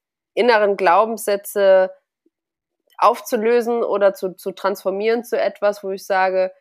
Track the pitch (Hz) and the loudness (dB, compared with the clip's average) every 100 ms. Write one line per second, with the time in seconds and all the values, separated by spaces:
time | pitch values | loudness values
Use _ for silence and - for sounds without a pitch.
0 | _ _ _ - 233 226 208 196 190 175 | _ _ _ 0 2 4 2 0 2 2
1 | 220 226 - 202 202 208 196 190 190 190 | 2 -2 -4 -4 -4 0 4 4 2 -4
2 | _ _ _ _ _ _ _ _ _ - | _ _ _ _ _ _ _ _ _ 0
3 | 196 233 - 240 214 240 233 233 220 202 | 2 2 -2 -2 0 0 0 -2 -2 0
4 | 202 196 190 175 - 180 196 202 196 190 | 0 0 -6 -10 -12 -6 -6 -4 -4 -4
5 | 214 233 226 226 196 202 202 202 196 190 | -2 -4 -4 -4 -4 -2 -4 -4 -6 -10
6 | - 190 190 185 185 - | -4 0 0 0 -2 -6